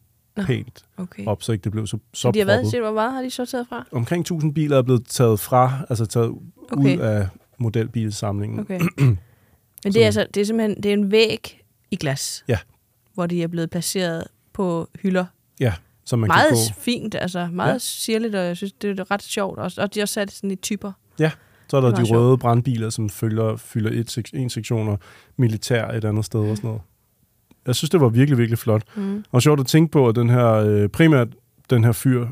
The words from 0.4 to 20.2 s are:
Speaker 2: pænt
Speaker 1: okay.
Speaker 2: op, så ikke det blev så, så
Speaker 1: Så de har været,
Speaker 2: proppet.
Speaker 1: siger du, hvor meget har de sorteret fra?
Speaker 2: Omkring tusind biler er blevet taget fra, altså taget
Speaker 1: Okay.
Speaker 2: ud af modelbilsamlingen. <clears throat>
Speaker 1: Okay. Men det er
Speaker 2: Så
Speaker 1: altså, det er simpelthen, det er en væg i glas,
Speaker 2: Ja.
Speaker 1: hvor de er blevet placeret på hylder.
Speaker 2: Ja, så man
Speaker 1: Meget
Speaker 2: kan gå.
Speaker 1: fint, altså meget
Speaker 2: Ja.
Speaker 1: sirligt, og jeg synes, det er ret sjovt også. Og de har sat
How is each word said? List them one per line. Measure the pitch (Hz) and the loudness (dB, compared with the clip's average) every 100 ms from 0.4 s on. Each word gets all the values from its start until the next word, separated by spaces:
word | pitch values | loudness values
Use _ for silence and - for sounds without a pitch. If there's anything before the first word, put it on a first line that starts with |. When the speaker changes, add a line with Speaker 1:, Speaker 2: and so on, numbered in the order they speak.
Speaker 2:
pænt | 185 110 - - _ - | -4 -4 -6 -18 _ -14
Speaker 1:
okay. | 180 - 107 | -14 -10 -6
Speaker 2:
op, | 98 | -6
så | - | -4
ikke | 107 | -4
det | 107 | -4
blev | 107 110 | -6 -6
så, | 107 _ | -8 _
så | - | -4
Speaker 1:
Så | 123 | 0
de | 214 | 2
har | 196 | 2
været, | 220 | 2
Speaker 2:
proppet. | - | 0
Speaker 1:
siger | 247 | -2
du, | 214 | -4
hvor | 214 | -2
meget | 226 | -2
har | 262 | -4
de | 254 | -8
sorteret | - 247 247 240 | -8 -8 -8 -8
fra? | 233 - | -12 -8
Speaker 2:
Omkring | 123 113 175 165 | -6 -2 -2 -2
tusind | 170 151 | -2 -2
biler | 151 147 135 | 0 2 2
er | |
blevet | 123 123 - | 4 2 0
taget | - 120 107 | 2 2 2
fra, | - 127 131 135 - | 2 2 4 0 -4
altså | 113 110 | -4 -2
taget | 120 117 - - - - | -2 -2 -4 -16 -18 -6
Speaker 1:
Okay. | 143 139 - | 2 2 2
Speaker 2:
ud | |
af | 110 104 95 - _ - 117 | 0 0 -2 -8 _ -6 -2
modelbilsamlingen. | 113 113 117 107 104 104 101 104 110 | -2 -2 -4 -4 -4 -4 -4 -6 -6
<clears throat> | 208 | -6
Speaker 1:
Okay. | 180 170 - 135 95 - _ _ _ _ - | -4 -2 2 2 2 -4 _ _ _ _ -8
Men | 202 | 0
det | 208 220 | 4 4
er | |
Speaker 2:
Så | 208 | 2
Speaker 1:
altså, | - | -2
det | 196 | -2
er | 208 | -2
simpelthen, | 226 214 - | 0 -2 -2
det | 202 | 0
er | |
en | 208 202 | 0 4
væg | 214 226 226 - - _ _ - | 4 4 0 -10 -20 _ _ -10
i | - | -6
glas, | 147 135 - - - | -4 -4 -6 -8 -4
Speaker 2:
Ja. | 113 - _ _ _ _ | -4 -4 _ _ _ _
Speaker 1:
hvor | - 175 | -6 -4
de | 175 | -2
er | 170 | -4
blevet | 170 165 | -4 -4
placeret | 175 - 190 175 165 - _ _ | -4 -4 -4 -4 -4 -10 _ _
på | - 185 165 - - | -6 -4 -4 -6 -6
hylder. | 190 185 180 _ _ - | -2 -2 -4 _ _ -2
Speaker 2:
Ja, | 123 85 _ _ - | -2 -2 _ _ -4
så | 117 | 0
man | 110 | 2
Speaker 1:
Meget | 170 302 | 4 4
Speaker 2:
kan | 113 | 2
gå. | 110 98 | 0 -4
Speaker 1:
fint, | - 233 220 185 | -4 -4 -4 -6
altså | 185 180 175 | -6 -6 -6
meget | 175 240 | -2 -2
Speaker 2:
Ja. | 262 | -2
Speaker 1:
sirligt, | - - - 220 226 196 | -4 -8 -4 -2 -2 -4
og | 175 | -4
jeg | 175 | -6
synes, | 196 | -10
det | - 202 196 | -8 -6 -6
er | 185 | -4
ret | 202 | -6
sjovt | - 214 196 - | -6 -6 -6 -6
også. | 185 - | -8 -4
Og | 202 214 | -6 -4
de | |
har | 208 | -4
sat | 220 | -4